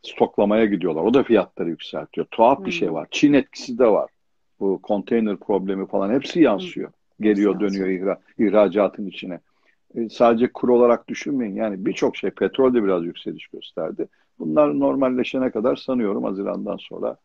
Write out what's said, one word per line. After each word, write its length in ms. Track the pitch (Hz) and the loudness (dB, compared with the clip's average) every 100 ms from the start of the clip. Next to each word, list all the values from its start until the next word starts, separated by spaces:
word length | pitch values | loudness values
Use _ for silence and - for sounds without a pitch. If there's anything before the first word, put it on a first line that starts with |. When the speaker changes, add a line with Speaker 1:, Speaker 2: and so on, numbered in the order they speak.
Speaker 1:
Stoklamaya 600 | - - 113 - 104 107 | -16 -2 -2 2 2 2
gidiyorlar. 380 | 113 101 87 78 | 2 0 -2 0
O 120 | 90 | 2
da 80 | 131 | 2
fiyatları 460 | 120 110 87 - 85 | 4 2 2 -6 -8
yükseltiyor. 580 | 80 - 82 - - 80 | -8 -10 -12 -10 -10 -8
Tuhaf 300 | - 113 143 | 2 4 4
bir 40 | |
Speaker 2:
Hmm. 80 | 196 | -2
Speaker 1:
şey 200 | 170 92 | -4 -4
var. 160 | 82 76 | -4 -6
Çin 220 | - 147 | 2 4
etkisi 460 | 143 135 - - 117 | 4 0 -12 -10 2
de 80 | 123 | 4
var. 240 | 95 69 _ _ _ _ _ | 4 0 _ _ _ _ _
Bu 220 | 98 92 | -4 -4
konteyner 540 | - 104 95 117 110 95 | -2 -4 0 0 0 -4
problemi 500 | - 101 95 95 92 | -2 -2 -2 -4 -4
falan 240 | 101 98 | -2 0
hepsi 260 | 131 131 175 | -2 -2 2
yansıyor. 480 | 143 98 92 95 90 | 4 4 -4 -10 -12
Speaker 2:
Hı. 40 | _ _ _ | _ _ _
Speaker 1:
Geliyor, 320 | 107 101 101 | 0 4 2
Speaker 2:
Hepsi 100 | 92 | 2
yansıyor. 220 | 101 98 95 | -2 -2 -2
Speaker 1:
dönüyor 160 | 95 | -2
ihra-, 440 | 95 90 _ - 107 | -4 -6 _ -2 2
ihracatın 580 | 104 101 92 95 - 98 | 4 4 4 0 -2 -12
içine. 340 | - - 85 _ _ _ _ _ | -10 -12 -12 _ _ _ _ _
E, 140 | - 113 | -8 -8
sadece 440 | - 117 117 120 | 2 4 4 0
kur 160 | - 123 | 0 2
olarak 400 | 123 120 117 - | 6 6 4 -2
düşünmeyin. 460 | 120 - 139 113 | -10 -6 -4 -4
Yani 320 | 98 110 95 98 | -4 -6 -4 -6
birçok 300 | 185 139 - | -2 -2 -2
şey, 140 | 98 | -8
petrol 440 | - 98 - 131 | -2 -4 2 2
de 100 | 120 | 4
biraz 200 | 101 92 | 2 0
yükseliş 420 | 85 82 - 78 - | -2 -8 -12 -12 -14
gösterdi. 640 | - - - 80 - - _ _ _ | -20 -14 -8 -8 -6 -10 _ _ _
Bunlar 420 | 160 156 147 143 | -2 2 2 2
normalleşene 720 | 139 139 135 127 - 135 127 | 0 0 0 0 -2 -2 -2
kadar 260 | 110 117 139 | 0 -2 -2
sanıyorum 480 | - 127 107 110 | -2 -2 0 -2
Haziran'dan 520 | 113 95 98 98 104 95 | -4 -4 -6 -6 -6 -10
sonra 400 | - 85 110 - | -10 -8 -8 -8